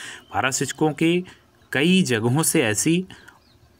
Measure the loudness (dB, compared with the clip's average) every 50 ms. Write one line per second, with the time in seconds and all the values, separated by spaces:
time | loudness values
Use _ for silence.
0 | -16 -16 -18 -18 -16 -8 -4 -2 -2 -2 -2 -2 -4 -6 -2 -2 -2 -2 0 0
1 | 0 0 0 0 -4 -6 -12 -20 _ _ _ _ _ _ -2 0 2 4 4 4
2 | 2 2 0 0 2 0 0 0 0 0 2 2 2 2 0 0 0 0 0 0
3 | -2 -6 -12 -20 -20 -20 -20 _ _ _ _ _ _ _ _ _